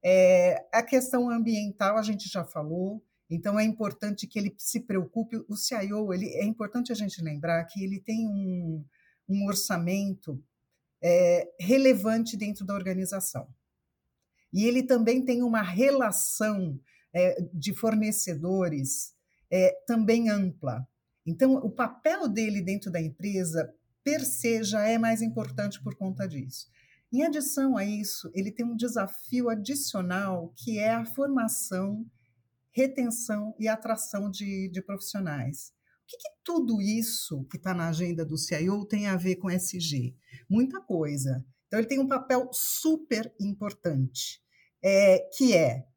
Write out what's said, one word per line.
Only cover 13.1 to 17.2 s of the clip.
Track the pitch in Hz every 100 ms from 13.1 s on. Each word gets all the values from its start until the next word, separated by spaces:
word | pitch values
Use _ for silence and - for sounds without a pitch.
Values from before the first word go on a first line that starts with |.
| 196 - - - - _ _ _ _ _ _ _ _ _
E | 180 220
ele | 247
também | 254 247 226 254
tem | 254 240
uma | 247 226
relação, | 190 180 269 277 233 190 - - 214 208 180 135 _ _ _
é, | 175